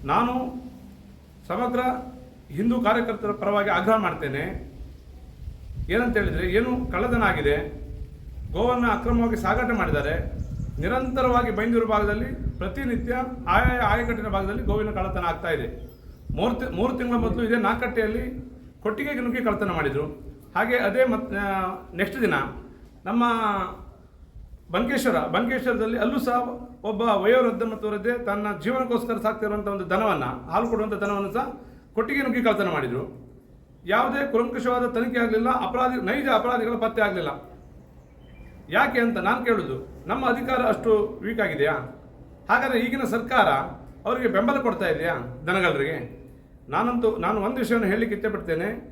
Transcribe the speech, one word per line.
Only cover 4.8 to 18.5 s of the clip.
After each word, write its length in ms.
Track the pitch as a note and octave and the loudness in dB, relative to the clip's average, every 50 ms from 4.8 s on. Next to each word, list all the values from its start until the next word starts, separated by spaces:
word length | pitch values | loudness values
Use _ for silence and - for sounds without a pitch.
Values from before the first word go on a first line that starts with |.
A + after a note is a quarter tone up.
| - - - - - - - - - - - - - - - - - - - - - - F3 | -16 -16 -16 -20 -20 -20 -20 -20 -18 -20 -18 -14 -14 -12 -12 -12 -14 -12 -8 -8 -4 0 0
ಏನಂತ 240 | A3+ B3 A#3+ - | 2 2 2 2
ಹೇಳಿದ್ರೆ, 320 | G#3+ G3+ F3+ D3+ D#3 F3+ F3+ F3 | 2 2 2 0 0 -2 2 2
ಏನು 400 | G#3+ A#3 B3 B3 B3+ B3+ - - | 2 2 2 0 -2 -2 -2 -2
ಕಳ್ಳತನ 300 | F3+ A3 B3 A#3+ A#3 A3 | -2 0 2 2 2 4
ಆಗಿದೆ, 340 | F#3+ F3+ D3 C#3+ C#3+ D3 D3 C#3+ D3 - - - - - - - - - - - - - - - - - | 2 2 2 2 2 2 2 0 -6 -8 -10 -10 -10 -10 -10 -12 -12 -14 -16 -16 -14 -12 -12 -10 -6 -2
ಗೋವನ್ನು 380 | E3+ A3 A#3+ B3 B3 A#3+ A#3 | 0 2 2 2 4 4 2
ಅಕ್ರಮವಾಗಿ 460 | G#3 - - A#3 B3+ A#3 A#3 A3+ A3 | 2 2 2 2 2 4 4 2 2
ಸಾಗಾಟ 340 | - - F#3 G#3 B3 B3 A#3 A#3 G#3 | 0 2 2 2 2 2 0 2 0
ಮಾಡಿದ್ದಾರೆ, 360 | F3+ E3 D3+ C#3+ C3+ D3 D#3+ E3 - - - - - - - - - - - - | 2 2 2 2 2 0 0 0 -2 -4 -4 -6 -6 -6 -6 -6 -6 -6 -4 -2
ನಿರಂತರವಾಗಿ 720 | D3 F#3 A#3+ C4 C4 B3+ B3 C4+ B3+ B3 A#3+ A#3+ A#3 A3 | -2 0 0 0 0 0 0 2 2 4 4 4 4 2
ಬೈಂದೂರು 360 | G3 F#3+ A3 A#3 A#3 A#3 A3+ | 0 0 2 2 4 2 4
ಭಾಗದಲ್ಲಿ 720 | G#3+ A3 G#3 G#3 G#3 G#3 G#3+ - - - - - - - - | 4 2 2 4 2 0 0 -2 -4 -6 -4 -4 -4 -4 -4
ಪ್ರತಿನಿತ್ಯ 560 | F3+ F#3+ - C4+ C#4 B3 A#3 - - A#3 B3 B3+ B3+ B3+ - - - - | -6 -6 -4 -4 -4 -2 -2 -2 -2 -2 -2 -2 -2 -4 -6 -8 -2 2
ಆಯಾ 320 | F3+ G#3 B3 B3+ B3 B3 A#3 | 4 6 6 4 4 4 2
ಆಯಕಟ್ಟಿನ 440 | G#3 G#3 A#3 A#3 A#3 A#3 A3 G#3+ G#3+ | 2 2 2 0 -2 -2 -4 -2 -2
ಭಾಗದಲ್ಲಿ 340 | G3 G3 F#3+ F#3 G#3 A#3+ A#3 | -2 0 0 0 -2 -2 0
ಗೋವಿನ 280 | G3+ G3+ G#3+ G#3+ G#3+ | 0 0 0 0 -2
ಕಳ್ಳತನ 340 | G3+ F#3+ F#3 F#3+ F#3 F#3 F3 | -2 -2 -2 -2 -2 -2 -2
ಆಗ್ತಾ 240 | E3+ D#3+ - - E3+ | -2 -2 -2 -2 -2
ಇದೆ. 440 | D#3+ C#3 B2 A2+ - - - - - - - - - - - - B2 | 0 0 -2 -6 -8 -12 -14 -16 -18 -20 -20 -20 -20 -18 -8 -6 -2
ಮೂರು 180 | D#3 F#3+ G#3 A#3 | 0 0 0 0
ತಿ-, 220 | - - - - | -2 -4 -6 -2
ಮೂರು 220 | F3 G#3+ C4 B3+ B3 | 0 0 0 0 0
ತಿಂಗಳ 180 | B3 A#3+ A#3+ | -2 0 0
ಮೊದಲು 280 | A#3 A3+ A3 G3 B3 A#3 | 2 2 0 0 0 0
ಇದೇ 120 | A3 A#3 | 0 0
ನಾಲ್ಕಟ್ಟೆಯಲ್ಲಿ 960 | A#3+ G#3 G3 A3+ A#3 B3 A#3 - A#3 A3 G#3+ A3 A#3+ - - - - - - | 0 2 0 0 0 -2 -2 0 0 0 0 0 -2 -4 -4 -6 -10 -12 -14